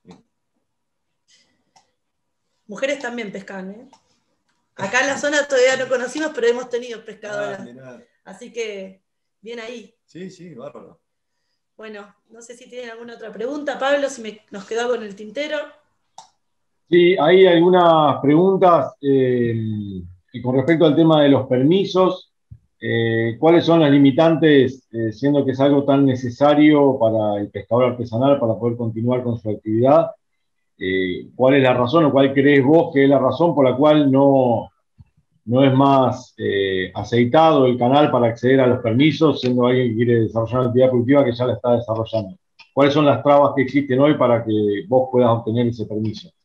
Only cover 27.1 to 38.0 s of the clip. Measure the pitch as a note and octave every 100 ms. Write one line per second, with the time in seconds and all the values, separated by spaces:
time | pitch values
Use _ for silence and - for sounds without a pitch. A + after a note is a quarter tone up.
27.1 | A2 G#2+ G#2 G2+ G2+ - A#2 B2+ A#2+ A2+
28.1 | A2 C3+ C#3 A#2 G2+ A#2+ A#2 A2+ A2 A#2+
29.1 | B2 B2 A#2 A2+ G#2 A2 A2 B2+ C#3 C3+
30.1 | - _ _ _ _ _ _ F#2+ F#2+ F#2
31.1 | F2 - - B2+ C#3+ B2+ B2 B2 D#3+ D3+
32.1 | C3+ C#3 C#3 C#3 C#3+ C3 D#3+ E3 C#3 C#3
33.1 | C#3 B2+ B2+ E3+ D3 C3 B2 D3+ D3+ C#3+
34.1 | C3 C#3 C3+ B2+ A2 F2+ _ _ _ -
35.1 | _ _ _ - B2 C#3 B2+ C#3 C3+ B2
36.1 | - - _ G#2 G2+ G2 F#2+ F#2 A2 G2
37.1 | A#2+ A#2+ D3+ D#3+ D3+ C3 A#2+ A#2+ C#3